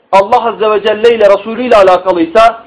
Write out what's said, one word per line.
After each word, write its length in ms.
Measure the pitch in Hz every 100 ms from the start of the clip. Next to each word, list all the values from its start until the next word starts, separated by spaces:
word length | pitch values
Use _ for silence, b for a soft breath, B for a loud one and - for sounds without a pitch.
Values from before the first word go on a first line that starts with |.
| _
Allah 360 | 196 202 240 226
Azze 220 | 185 214
ve 160 | 214 208
Celle 300 | 214 233 233
ile 80 |
Resulü 380 | 202 196 220 226
ile 140 | 247 226
alakalıysa 880 | 185 180 185 180 160 220 175 170